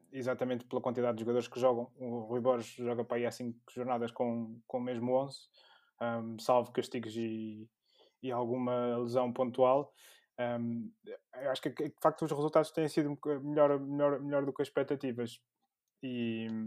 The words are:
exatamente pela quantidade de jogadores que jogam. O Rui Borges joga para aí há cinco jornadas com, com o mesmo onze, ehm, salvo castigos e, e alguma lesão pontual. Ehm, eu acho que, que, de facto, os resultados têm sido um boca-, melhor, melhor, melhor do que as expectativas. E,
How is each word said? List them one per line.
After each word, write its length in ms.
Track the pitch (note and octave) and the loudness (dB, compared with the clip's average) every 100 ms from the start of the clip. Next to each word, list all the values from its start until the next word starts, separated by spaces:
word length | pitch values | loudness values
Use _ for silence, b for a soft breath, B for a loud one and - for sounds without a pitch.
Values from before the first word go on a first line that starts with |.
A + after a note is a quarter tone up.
| _ | _
exatamente 540 | C3+ B2 B2+ B2+ B2 - | -4 -2 0 0 -2 -4
pela 160 | B2+ | -4
quantidade 360 | B2+ A#2+ A#2+ A2+ | -2 0 0 0
de 40 | |
jogadores 260 | A2+ A#2+ A2+ | 0 0 0
que 100 | - | 2
jogam. 320 | B2+ A#2+ A#2+ - | 2 2 -2 -8
O 240 | B2+ A#2+ | -8 -6
Rui 180 | A2 B2 | -4 0
Borges 340 | A#2+ B2 A2+ - | 2 0 -2 -6
joga 280 | A#2+ A#2+ | -4 -2
para 140 | A2+ A#2+ | -2 -2
aí 80 | A#2+ | -2
há 60 | |
cinco 280 | - B2 A#2 - | -4 -8 -10 -12
jornadas 420 | - B2 B2 A#2 | -8 -4 -2 -2
com, 480 | - B2 A#2 A2+ A#2 - | -2 -2 -2 -6 -10 -8
com 120 | B2+ | -6
o 40 | |
mesmo 320 | B2 A#2+ A#2+ | -4 -2 2
onze, 260 | B2+ C3+ - - b b b b - | 2 0 -6 -20 b b b b -6
ehm, 360 | A#2 A#2 A2+ A2+ | -4 -2 -6 -4
salvo 320 | - B2 A#2 | 2 4 4
castigos 440 | - A#2+ C3 A2 A2+ | -2 -4 -6 -6 -4
e, 520 | A2+ A2 A2 G#2+ A2+ _ b b b b | -4 -4 -8 -10 -16 _ b b b b
e 80 | C3 | -6
alguma 680 | A#2+ A#2+ B2+ B2 B2 B2 A#2+ | -2 -2 0 0 0 0 0
lesão 340 | A#2+ B2 B2 | 0 0 0
pontual. 600 | A#2+ B2+ A#2+ B2+ C3+ C#3+ B B B B - | 0 0 6 6 6 2 B B B B -4
Ehm, 520 | A#2+ A#2+ A#2 A#2 A2 - - G2+ _ B2+ | -2 -2 -2 -4 -6 -12 -16 -16 _ -8
eu 100 | C3+ | -4
acho 100 | C3 | -2
que, 100 | D3+ | -4
que, 180 | B2 D3+ | -2 -4
de 100 | - | 2
facto, 220 | D#3 D#3 | 2 2
os 80 | D#3+ | 0
resultados 400 | C#3+ D3+ D#3 D3+ | 0 2 4 4
têm 160 | - D#3 | 2 0
sido 220 | E3 D3 | 2 0
um 60 | C#3+ | 0
boca-, 240 | D3 C#3+ | -2 -2
melhor, 380 | C#3+ D3 D3 C#3+ | 0 6 6 4
melhor, 400 | C#3 C#3+ C#3+ C#3 | 0 2 2 2
melhor 240 | C#3+ C#3+ C#3 | 0 0 0
do 80 | |
que 80 | B2+ | 0
as 80 | C#3 | 0
expectativas. 720 | - C3+ C#3 C3+ A#2 A#2 - _ _ _ _ _ _ | 0 0 0 -2 -2 -4 -8 _ _ _ _ _ _
E, 460 | C3 B2 A#2 A2+ A2+ A2 | -6 -2 -2 -2 -4 -4